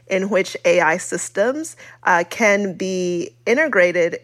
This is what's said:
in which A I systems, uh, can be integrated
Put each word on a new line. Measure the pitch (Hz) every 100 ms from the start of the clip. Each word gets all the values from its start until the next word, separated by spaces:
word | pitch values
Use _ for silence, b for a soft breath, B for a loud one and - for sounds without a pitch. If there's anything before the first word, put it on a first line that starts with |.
| -
in | 190 196
which | 196 190 - 180
A | 175
I | 156 175
systems, | - 175 - 190 220 285 320 - B B
uh, | - 175 175
can | - 220 202 202
be | 170 190 185 180 175 - - -
integrated | 247 311 190 175 170 170 165